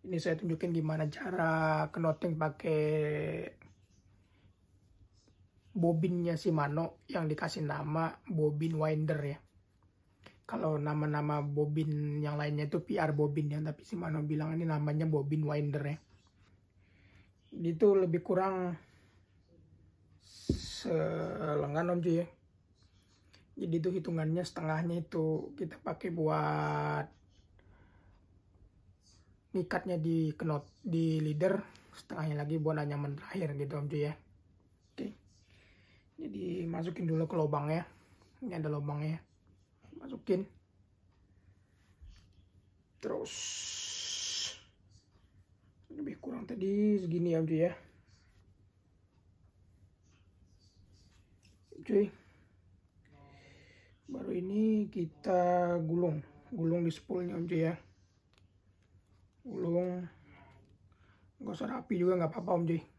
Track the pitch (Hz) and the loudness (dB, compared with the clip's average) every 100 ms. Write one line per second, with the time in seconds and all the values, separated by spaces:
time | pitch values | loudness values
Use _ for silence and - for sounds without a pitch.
0 | 190 175 175 165 170 160 175 165 156 156 | -2 -2 0 0 -2 -2 0 0 0 0
1 | 151 - - 180 160 160 156 156 151 - | -2 -4 -4 0 2 4 4 2 0 0
2 | 160 156 180 156 156 - 165 156 151 156 | 0 0 -2 0 -2 -2 0 2 4 2
3 | 151 151 156 160 - - - - _ - | 0 0 -2 -4 -8 -14 -20 -20 _ -20
4 | _ _ _ _ - _ _ _ _ _ | _ _ _ _ -20 _ _ _ _ _
5 | - _ _ _ - _ - 196 170 160 | -20 _ _ _ -20 _ -8 2 2 4
6 | 175 175 170 160 185 160 143 151 165 - | 2 2 0 0 2 2 2 0 -2 -6
7 | - 180 160 147 160 - 147 147 151 156 | -6 -2 -2 -2 -4 -2 -2 -2 -2 0
8 | 165 - - 165 151 147 165 160 156 156 | 0 -4 -4 2 2 2 0 2 2 2
9 | 156 151 143 143 - - _ _ _ _ | 0 0 -2 -6 -12 -20 _ _ _ _
10 | _ _ - - - 226 156 151 147 151 | _ _ -20 -20 -10 -2 0 0 0 0
11 | 151 147 151 147 147 143 147 151 151 147 | 0 0 0 0 0 0 2 2 0 0
12 | 147 147 147 147 147 147 147 175 - 196 | 0 0 -2 0 0 0 0 -2 -2 0
13 | 156 147 147 147 147 151 151 - - 170 | 2 2 2 2 0 -2 -4 -6 -8 -6
14 | 170 156 151 151 156 165 165 151 151 151 | -4 -2 -2 -2 -2 -2 0 0 0 2
15 | 160 151 139 156 147 147 147 143 139 156 | 2 2 2 0 0 0 0 -2 -4 -6
16 | - - _ _ - - _ _ _ - | -12 -20 _ _ -20 -20 _ _ _ -20
17 | - - - _ _ - 170 160 208 196 | -20 -20 -20 _ _ -4 -2 6 8 8
18 | 180 170 - 180 190 185 180 165 - - | 4 2 2 2 2 0 -2 -4 -12 -20
19 | - - _ _ _ - - - - _ | -20 -20 _ _ _ -20 -20 -20 -20 _
20 | - - - - - - - - - 165 | -20 -20 -20 -12 -2 0 -2 -8 -2 0
21 | 160 160 160 - 151 147 147 151 175 175 | 0 -2 -4 -4 -2 0 0 0 0 0
22 | 170 165 170 - _ _ _ _ _ _ | 2 2 0 -10 _ _ _ _ _ _
23 | _ _ _ - - - 180 165 175 185 | _ _ _ -20 -20 -8 -2 0 0 -2
24 | 165 165 156 170 170 - 156 156 170 170 | -2 -2 0 0 -2 -4 -2 0 0 -2
25 | 160 165 160 156 - - 165 - - 160 | -2 0 0 0 -4 -6 -8 -6 -8 -6
26 | 185 170 156 156 151 151 151 151 147 147 | -4 0 2 2 2 0 0 0 0 -2
27 | 151 - _ - _ - - - - - | -6 -12 _ -20 _ -20 -20 -20 -20 -20
28 | - - _ - _ _ - _ - _ | -20 -20 _ -20 _ _ -20 _ -20 _
29 | _ - - - _ 190 175 185 190 175 | _ -20 -20 -20 _ -4 -2 -2 -2 0
30 | 160 165 160 151 160 147 - _ 214 165 | 2 2 2 0 -2 -2 -4 _ -2 0
31 | 165 156 156 151 190 208 - - - - | 2 2 0 2 2 2 -4 -18 -20 -20
32 | - - 156 147 147 160 151 156 147 143 | -10 -4 -2 -2 0 0 2 0 -2 -2
33 | 143 143 - 196 160 143 143 151 143 147 | -4 -6 -6 -4 -4 -4 -4 -4 -2 -2
34 | 147 156 - - _ - _ _ _ - | -2 -4 -16 -20 _ -20 _ _ _ -10
35 | 208 - _ - - - - - - - | -10 -10 _ -20 -20 -20 -20 -20 -20 -20
36 | _ - 302 196 185 175 170 175 165 165 | _ -14 -10 -6 -6 -4 -4 -4 -4 -2
37 | 170 160 160 165 151 147 147 160 175 - | 0 2 2 2 2 2 0 -2 -2 -14
38 | - - - - 254 170 156 147 143 147 | -20 -20 -20 -12 -8 -4 -2 -2 -4 -2
39 | 156 160 - _ _ - _ _ - - | -2 -4 -8 _ _ -20 _ _ -20 -16
40 | 269 262 - 185 196 - _ _ _ _ | -12 -10 0 0 0 -14 _ _ _ _
41 | _ _ _ - - - _ _ _ _ | _ _ _ -20 -20 -20 _ _ _ _
42 | - - - - - - _ _ _ _ | -20 -20 -20 -20 -20 -20 _ _ _ _
43 | - - - - - - - - - - | -6 -4 -6 -8 -8 -8 -8 -8 -6 -6
44 | - - - - - - - _ _ - | -6 -4 -4 -4 -4 -8 -20 _ _ -20
45 | _ _ _ - - _ _ _ _ 285 | _ _ _ -20 -20 _ _ _ _ -8
46 | 285 - 262 247 185 240 190 202 214 208 | -6 -6 -8 -8 -8 -2 2 4 4 4
47 | 175 170 170 160 160 156 175 - - - | 2 2 4 4 4 4 2 0 -16 -20
48 | - - _ - - _ - _ _ _ | -20 -20 _ -20 -20 _ -20 _ _ _
49 | _ _ _ _ - _ - _ - _ | _ _ _ _ -20 _ -20 _ -20 _
50 | _ - - _ - - - - - - | _ -20 -20 _ -20 -20 -20 -20 -20 -20
51 | - - - - - - _ - - 208 | -20 -20 -20 -20 -20 -20 _ -14 4 6
52 | 208 - - - - _ _ - _ _ | 4 0 -20 -20 -20 _ _ -20 _ _
53 | - - - - - - - - - - | -20 -20 -20 -20 -20 -20 -20 -20 -20 -20
54 | - 262 190 180 185 208 220 214 208 196 | -12 -10 -4 -2 0 4 4 4 2 -2
55 | 165 - - 180 180 180 175 175 160 170 | -4 -4 2 4 6 6 4 2 2 2
56 | 180 156 - - - 226 165 175 170 160 | 2 0 -6 -20 -10 -2 2 2 2 -2
57 | - 180 180 185 170 165 160 170 - - | -6 -4 -2 -4 -2 2 2 0 -10 -20
58 | _ _ _ _ _ _ _ _ _ - | _ _ _ _ _ _ _ _ _ -20
59 | _ _ _ _ 269 - 170 170 180 180 | _ _ _ _ -10 -4 0 0 0 -4
60 | 175 - - - - - - - - - | -8 -14 -20 -20 -20 -20 -20 -20 -20 -20
61 | - _ - _ 214 170 233 254 254 180 | -20 _ -20 _ -10 -6 -4 -6 -2 2
62 | 175 185 160 214 175 175 170 165 - | 2 2 0 -2 0 2 2 0 -4